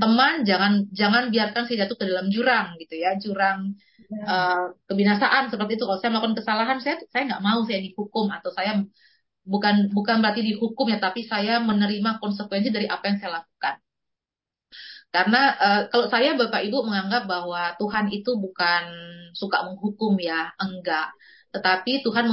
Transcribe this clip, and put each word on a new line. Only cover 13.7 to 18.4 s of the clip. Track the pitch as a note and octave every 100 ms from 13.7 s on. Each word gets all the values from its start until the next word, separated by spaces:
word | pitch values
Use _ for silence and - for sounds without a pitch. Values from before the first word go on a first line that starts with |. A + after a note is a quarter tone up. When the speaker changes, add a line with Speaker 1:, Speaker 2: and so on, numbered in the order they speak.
| - _ _ _ _ _ _ _ _ _ - - - -
Speaker 1:
Karena, | F3 G3 B3 C#4 - G3
eh, | G3+ G3+
kalau | A#3+ A#3
saya, | A#3 C#4+ C#4
Bapak | A3+ F#3+ G#3
Ibu, | C4 A3
menganggap | G3 G3 A#3+ G3
bahwa | F3+ F3 F3 F3 -
Tuhan | G#3 G#3+ G3+
itu | G#3 B3 A3+